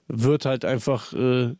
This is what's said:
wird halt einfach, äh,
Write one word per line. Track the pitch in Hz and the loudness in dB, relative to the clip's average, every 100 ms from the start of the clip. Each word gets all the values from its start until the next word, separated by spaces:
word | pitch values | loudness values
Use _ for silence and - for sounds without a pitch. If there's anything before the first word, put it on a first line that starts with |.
| - | -8
wird | 113 127 147 | 0 2 2
halt | 135 127 | 0 -2
einfach, | - 127 - 123 - | -2 0 0 -2 -2
äh, | - 127 127 120 | -2 2 2 0